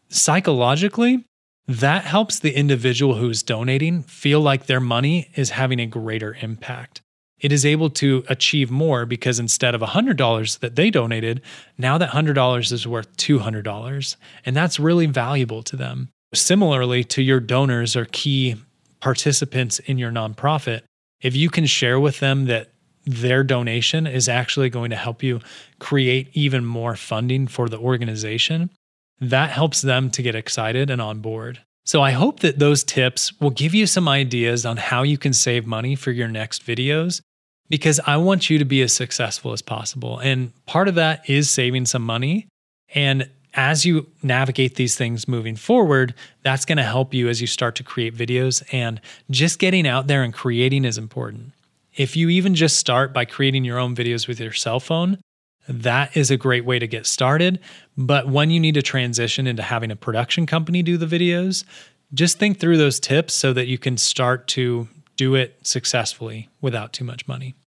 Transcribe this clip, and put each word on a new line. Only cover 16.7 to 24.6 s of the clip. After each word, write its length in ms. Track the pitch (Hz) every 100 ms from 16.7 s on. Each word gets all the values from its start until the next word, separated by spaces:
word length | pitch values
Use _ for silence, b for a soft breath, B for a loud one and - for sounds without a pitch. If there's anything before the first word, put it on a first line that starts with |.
| 135 123 123
to 180 | 120 -
your 180 | 131 131
donors 560 | 113 127 139 120 113 123
or 80 |
key 520 | 113 - 143 135 127 107 - _ _ -
participants 800 | 135 127 147 135 143 131 120 -
in 180 | - 131
your 140 | 120
nonprofit, 720 | 117 110 107 143 156 131 113 - _ _ _
if 120 | 131
you 140 | 127 165
can 160 | 170
share 340 | 147 - 123 127
with 220 | 147 -
them 240 | 135 139
that 280 | 131 113 - _ _ _ -
their 360 | 120 123 127
donation 640 | 135 127 120 117 117 160 160
is 220 | 127 123
actually 400 | 120 120 -